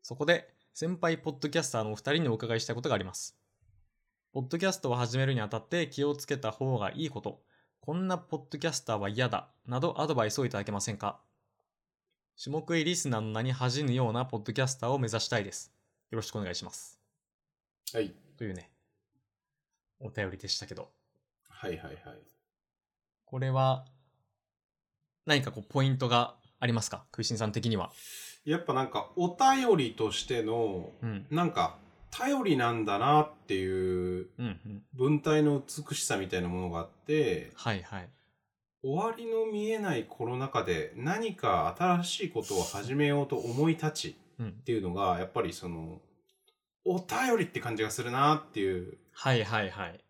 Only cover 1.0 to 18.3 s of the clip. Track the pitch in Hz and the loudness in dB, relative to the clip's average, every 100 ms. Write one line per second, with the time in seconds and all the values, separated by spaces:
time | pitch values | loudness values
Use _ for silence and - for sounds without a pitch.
1 | 170 165 160 135 151 160 147 117 107 107 | 0 0 -2 -4 0 0 0 0 -2 -2
2 | - 151 151 110 117 113 - 117 143 127 | 0 2 2 0 0 -2 0 -2 2 2
3 | 95 - - _ _ _ _ _ _ _ | 0 -8 -12 _ _ _ _ _ _ _
4 | _ _ _ 135 127 165 190 185 139 123 | _ _ _ -8 -4 0 0 0 0 0
5 | 120 123 135 127 107 113 - 170 156 135 | 2 2 2 2 0 -4 -2 -2 -2 0
6 | 143 143 - 135 113 - 131 123 98 - | 0 0 -4 -2 -2 -2 0 0 -2 -4
7 | 156 - 104 - _ _ _ _ - 165 | -6 -4 -8 -10 _ _ _ _ -6 -4
8 | 185 180 175 151 131 147 - - - 110 | 0 -2 -4 -8 -6 -4 -2 -2 -2 -2
9 | 101 104 127 101 - _ - 123 165 - | 0 0 0 0 -4 _ -6 0 0 0
10 | 151 135 107 120 123 104 101 104 107 104 | 0 2 2 2 0 -2 -4 -4 -4 -4
11 | 104 - _ _ _ _ _ _ _ _ | -4 -6 _ _ _ _ _ _ _ _
12 | _ _ _ _ - 151 156 170 156 175 | _ _ _ _ -6 -6 0 2 2 0
13 | 143 113 110 107 123 131 127 127 135 123 | 0 0 0 0 0 2 0 2 2 2
14 | 120 113 127 113 104 113 131 131 117 139 | 2 2 -2 -4 -4 0 0 0 0 2
15 | 120 110 - 117 98 - - _ _ _ | 2 0 0 0 -2 -8 -14 _ _ _
16 | _ 113 107 113 98 87 92 - - - | _ -6 -4 -6 -4 -6 -8 -12 -16 -20
17 | _ _ _ _ _ _ _ _ - 117 | _ _ _ _ _ _ _ _ -6 -2
18 | 104 - _ | -2 -4 _